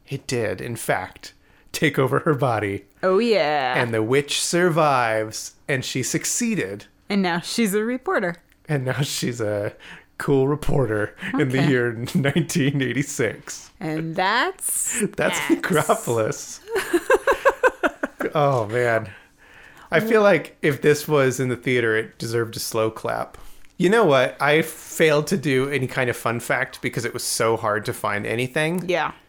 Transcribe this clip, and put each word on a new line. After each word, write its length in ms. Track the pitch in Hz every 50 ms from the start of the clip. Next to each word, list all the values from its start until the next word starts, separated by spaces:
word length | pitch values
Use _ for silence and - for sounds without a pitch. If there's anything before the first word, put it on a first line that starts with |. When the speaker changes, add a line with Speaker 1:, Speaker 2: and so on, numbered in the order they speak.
| _
Speaker 1:
it 180 | - 139 139 -
did, 320 | - 131 120 110 98 98 95
in 140 | 131 123 120
fact, 580 | - - - 139 95 92 - - - - - - _ _ _ _ _ _ -
take 260 | - - 175 151 - -
over 200 | 135 123 131 143
her 140 | - 170 151
body. 520 | 123 143 127 113 107 104 101 98 101 - _ _ _ -
Speaker 2:
Oh, 160 | 185 185 196
yeah. 560 | 233 240 214 185 156 151 151 147 131 123 127 131
Speaker 1:
And 120 | 127 117 113
the 100 | 110 110
witch 380 | 113 127 143 143 143 - -
survives, 1120 | - - - 170 175 180 160 165 156 151 135 127 120 113 110 110 110 113 110 - - - - _ _
and 160 | - 147 127 123
she 180 | - - 135 120
succeeded. 840 | - - 160 - - - - 240 233 214 165 104 92 101 104 - - _ _ _ -
Speaker 2:
And 120 | 202 196 190
now 160 | 180 170 175
she's 320 | - - - - 233 202 185
a 100 | 214 214
reporter. 520 | 233 247 254 - 285 294 285 202 175 170 - _ _ _ _ _
Speaker 1:
And 180 | - 156 139 127
now 160 | 127 127 131
she's 400 | 143 - - - - 127 120 117
a 320 | 113 104 104 104 104 110 - - - - - - - _ _ -
cool 280 | - - 143 135 135
reporter 680 | 139 147 143 - - 139 147 131 107 110 104 104 - - - - 196 -
in 160 | 262 151 131
the 80 | 127
Speaker 2:
Okay. 100 | 135 139
Speaker 1:
year 380 | 147 131 123 120 120 113 110 120 - -
nineteen 680 | 165 135 139 - 180 151 - - - 135 139 139 139 135
eighty-six. 880 | 123 117 131 135 - - - 123 107 - - - - - - - - _ -
Speaker 2:
And 360 | - 156 156 160 165 165 160
that's 840 | 180 185 190 214 247 277 359 381 - - - - - - - - 233 214 - -
Speaker 1:
That's 220 | - - 185 175 165
Speaker 2:
that. 100 | 147 147
Speaker 1:
Necropolis. 1120 | 330 - - - 185 151 147 - - - - - 117 113 110 - - - - - - - -
Speaker 2:
<laughs> 60 | 415 453 403 - - - 339 - - 466 - - - - - - 523 - - - 523 - - - - - - - - - - - - -
Speaker 1:
Oh, 320 | 160 147 139 139 123 110
man. 420 | 101 110 123 123 120 113 113 107 101 - - - _ _ _ - - - - - - - - - -
I 120 | 170 165
feel 200 | 220 220 240 220
like 340 | 208 202 185 147 139 - - _
if 200 | - 160 139 123 -
this 240 | 151 147 147 -
was 320 | - 151 147 135 131 120 -
in 80 | 131 127
the 60 | 120
theater, 400 | 117 - 135 127 123 117 113 110
it 220 | 110 113 - - -
deserved 360 | - 113 113 120 117 110 107
a 20 | -
slow 320 | - - - 113 110 110
clap. 460 | 110 - - 117 113 113 - - - - - - - - - - _
You 120 | - 175 180
know 140 | 214 233 220
what? 340 | 160 139 131 127 143 - -
I 220 | 143 143 147 160
failed 640 | 160 160 - - - - - - 170 156 147 147 151
to 100 | - 165
do 320 | 147 131 151 135 127 131 139
any 180 | 147 135 127
kind 220 | 123 - 139 127 120
of 60 | 113
fun 220 | - - 117 117 120
fact 380 | - - 143 123 131 - - -
because 240 | - 127 - 131 117
it 80 | 113 -
was 100 | 120 -
so 320 | - - - 120 113 113
hard 280 | 107 117 107 104 107 104
to 80 | - 107
find 340 | - - 104 104 104 107
anything. 600 | 113 113 117 127 123 - 160 156 160 175 185 165
Speaker 2:
Yeah. 260 | 180 175 160 151 139 - - _